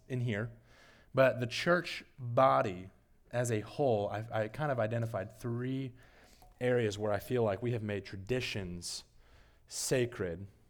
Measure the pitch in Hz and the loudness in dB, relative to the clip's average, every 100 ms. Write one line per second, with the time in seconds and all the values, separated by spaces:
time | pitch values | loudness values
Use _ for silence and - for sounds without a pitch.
0 | - 127 123 101 117 - - - - - | -6 -4 -2 -2 -4 -8 -20 -20 -20 -20
1 | - 127 131 117 117 - 170 175 170 - | -2 4 6 4 -2 -2 2 2 0 -10
2 | - - 120 120 135 135 120 90 92 - | -12 -12 -2 4 6 6 2 -4 -10 -18
3 | _ - - 123 120 107 104 - 139 107 | _ -20 -6 -2 0 0 -2 0 2 2
4 | 101 104 113 110 107 - 151 123 110 117 | 2 -2 -4 -2 -2 -2 -2 0 0 0
5 | 113 104 98 - 120 117 127 131 131 117 | -2 -4 -6 -8 -6 -4 -2 -4 -6 -10
6 | - - - - - - 123 123 107 101 | -20 -20 -20 -20 -18 -2 2 4 2 0
7 | 107 101 - 123 110 98 120 120 107 101 | 0 0 0 2 2 2 -2 -2 -2 -4
8 | - 98 95 127 120 107 92 87 87 - | -6 -8 -4 -2 -2 -4 -6 -8 -8 -10
9 | - - - - - - - - - 135 | -12 -20 -20 -20 -20 -20 -12 -6 0 2
10 | 120 - 90 85 98 - | 0 -2 -4 -6 -10 -16